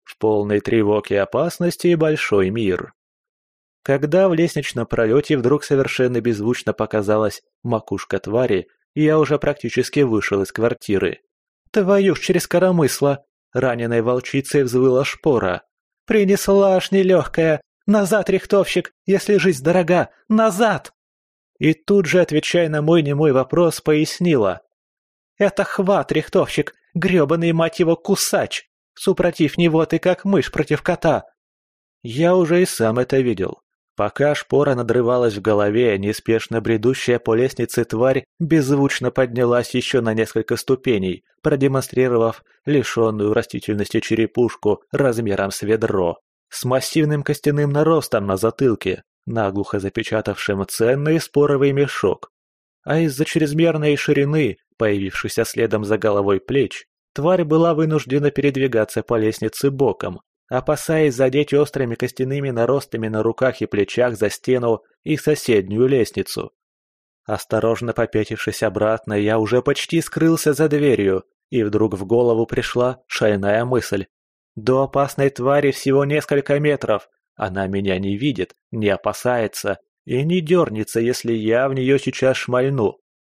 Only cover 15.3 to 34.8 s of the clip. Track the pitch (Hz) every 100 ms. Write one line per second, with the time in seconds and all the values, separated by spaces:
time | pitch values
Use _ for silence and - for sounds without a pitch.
15.3 | 120 95 90 - _ _ _ - 220 196
16.3 | 202 - 196 196 185 - 196 185 180 -
17.3 | - 160 151 _ _ - 214 190 208 185
18.3 | 190 - 196 175 185 - _ - 190 -
19.3 | 202 185 135 143 180 165 180 - _ -
20.3 | 220 220 185 226 165 - _ _ _ _
21.3 | _ _ - 156 156 - 202 160 185 165
22.3 | 151 - 175 165 151 151 170 143 143 156
23.3 | 131 127 160 170 - - 151 156 - 175
24.3 | 139 98 85 _ _ _ _ _ _ _
25.3 | - 196 - 180 - 190 185 - 156 -
26.3 | 190 139 - - - _ 175 185 180 143
27.3 | 165 170 165 165 - 165 170 - 190 -
28.3 | 190 110 - - _ _ - - 185 175
29.3 | - 151 - 170 160 156 170 185 180 196
30.3 | 190 - - 160 151 - 175 165 113 -
31.3 | _ _ _ _ _ _ _ 120 123 170
32.3 | 185 160 175 180 - 113 120 127 135 123
33.3 | 95 92 - _ _ _ - 104 - 143
34.3 | 143 - 135 143 123